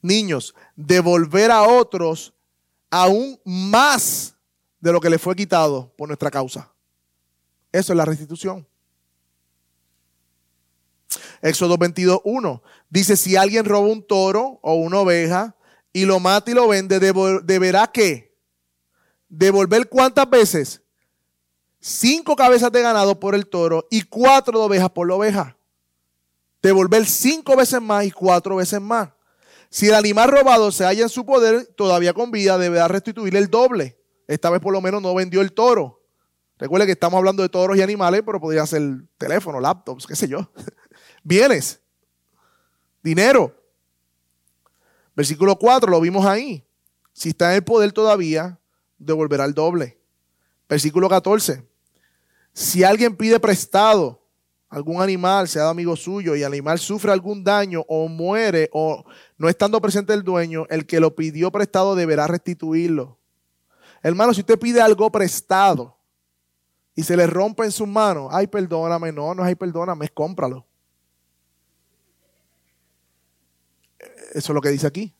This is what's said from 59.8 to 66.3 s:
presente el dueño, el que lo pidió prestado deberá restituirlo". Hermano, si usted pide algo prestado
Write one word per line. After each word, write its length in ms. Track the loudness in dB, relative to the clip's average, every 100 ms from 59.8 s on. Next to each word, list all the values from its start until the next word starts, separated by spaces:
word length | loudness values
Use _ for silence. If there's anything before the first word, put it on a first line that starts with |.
presente 320 | -2 -4 -2
el 100 | -4
dueño, 420 | -2 -4 -4 -6 -6
el 160 | -8 -4
que 140 | 0
lo 160 | 0 0
pidió 360 | -8 -4 -4
prestado 440 | -2 -2 0 0 0
deberá 300 | 0 -2 -2
restituirlo". 920 | -4 -8 -10 -4 -4 -2 -4 -6 _ _ _ _ _ _ _ _ _
Hermano, 320 | -4 0 2
si 80 | 2
usted 160 | 2 0
pide 240 | 2 4
algo 300 | 4 4 2
prestado 840 | 0 -4 -4 -2 2 2 2 -6 _ _ _ _